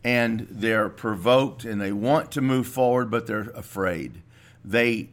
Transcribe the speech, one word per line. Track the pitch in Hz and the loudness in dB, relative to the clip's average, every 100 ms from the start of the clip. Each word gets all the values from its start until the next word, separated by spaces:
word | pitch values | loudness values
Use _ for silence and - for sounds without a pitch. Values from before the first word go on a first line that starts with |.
and | 120 120 117 113 - | 0 2 2 0 -6
they're | 113 110 110 104 | -4 0 2 0
provoked | - 113 101 98 127 135 - 117 | -2 -4 0 4 4 4 -2 -6
and | 104 | -4
they | 98 | -2
want | 101 113 151 - | 0 2 0 0
to | 147 | -2
move | 131 131 120 | 0 2 0
forward, | - 127 123 117 | 2 2 2 0
but | 117 113 | -2 -2
they're | 107 107 | -4 -6
afraid. | 113 107 98 92 85 64 87 - - - - | -10 -10 -4 -2 -2 -6 -12 -20 -20 -20 -20
They, | 104 110 120 113 - | -2 2 2 2 -4